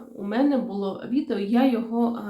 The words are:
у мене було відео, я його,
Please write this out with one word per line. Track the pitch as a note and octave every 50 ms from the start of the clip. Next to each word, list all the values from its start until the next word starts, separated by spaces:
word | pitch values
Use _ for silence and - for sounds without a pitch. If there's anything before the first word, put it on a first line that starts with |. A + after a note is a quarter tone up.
| - - -
у | - G3+
мене | G3+ A3 B3 C#4+ D4 C#4 A#3+
було | F#3+ F#3+ G3 G3+ G3 G3 - - - -
відео, | A#3+ D4 D#4 - A3+ G3
я | G3+ G3+ A#3 A#3+ C#4 C4+
його, | A#3 A#3 A#3 A3+ A#3 A#3 A#3 A#3 A#3 G#3+ G#3 G#3